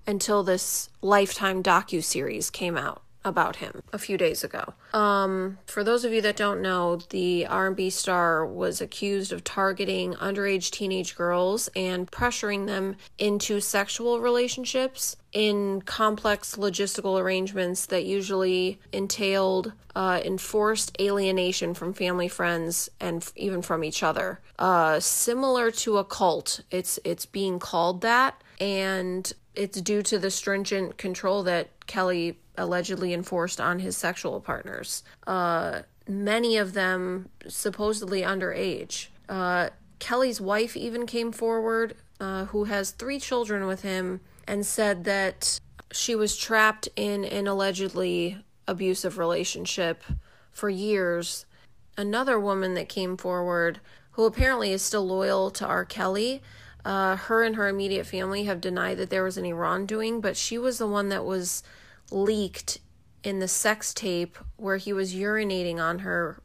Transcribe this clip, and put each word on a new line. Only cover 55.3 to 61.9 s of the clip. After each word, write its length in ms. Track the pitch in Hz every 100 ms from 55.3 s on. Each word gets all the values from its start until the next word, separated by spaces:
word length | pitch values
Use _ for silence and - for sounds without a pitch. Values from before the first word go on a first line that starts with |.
| 196 190
to 140 | - -
R. 200 | 175 180
Kelly, 560 | 190 185 196 233 269 - - - -
uh, 340 | - 196 190 190
her 260 | - 226
and 120 | 226 220
her 120 | 202
immediate 400 | 196 196 196 -
family 380 | 185 185 202 208
have 160 | 180
denied 360 | 185 180 185 180
that 140 | 185
there 120 | 190
was 140 | 185 185
any 160 | 180
wrongdoing, 680 | 170 165 180 196 220 220 233
but 140 | 208 -
she 220 | - 233
was 220 | 254 240
the 80 | 220
one 220 | 202 196
that 160 | 196 -
was 360 | 190 175 - - - -